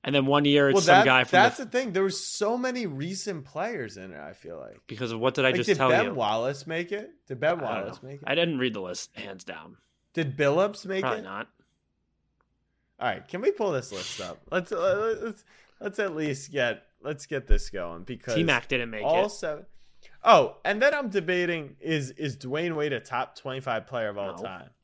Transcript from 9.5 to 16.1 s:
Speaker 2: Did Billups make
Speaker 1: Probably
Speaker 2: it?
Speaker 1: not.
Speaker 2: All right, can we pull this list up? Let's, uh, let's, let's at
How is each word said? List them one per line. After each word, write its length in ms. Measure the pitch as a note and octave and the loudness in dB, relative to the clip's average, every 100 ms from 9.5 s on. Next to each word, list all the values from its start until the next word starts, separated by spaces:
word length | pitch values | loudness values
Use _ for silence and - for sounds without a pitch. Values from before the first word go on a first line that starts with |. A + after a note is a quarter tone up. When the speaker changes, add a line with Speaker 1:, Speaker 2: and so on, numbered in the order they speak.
| E2 D#2+ - _ _ _ | -16 -18 -20 _ _ _
Speaker 2:
Did 240 | E3+ D3+ C#3 | -6 -6 0
Billups 480 | C#3 D#3 G#3 G#3 F#3+ | 2 2 0 -2 -6
make 160 | F#3+ | -4
Speaker 1:
Probably 180 | C3+ G#2+ | -2 -4
Speaker 2:
it? 20 | |
Speaker 1:
not. 260 | F#2+ G2 A#2+ _ _ _ _ _ _ _ _ _ _ _ _ _ _ _ | -6 -12 -12 _ _ _ _ _ _ _ _ _ _ _ _ _ _ _
Speaker 2:
All 80 | A#2+ | -4
right, 200 | A2 - | -4 -8
can 140 | F3 | -2
we 100 | C4+ | 0
pull 200 | G4+ G#3 | 0 -2
this 180 | C#3 - | -2 -4
list 280 | G2 - - | -10 -8 -8
up? 180 | F2+ E2+ - | -10 -12 -4
Let's, 200 | F3 F3 | -4 -4
uh, 460 | F#3 F#3 F#3+ A3+ G#3+ | -2 0 0 -2 -4
let's, 220 | A3+ - _ _ _ _ | -6 -10 _ _ _ _
let's 200 | G#3 G3 | -10 -4
at 160 | G3+ | -4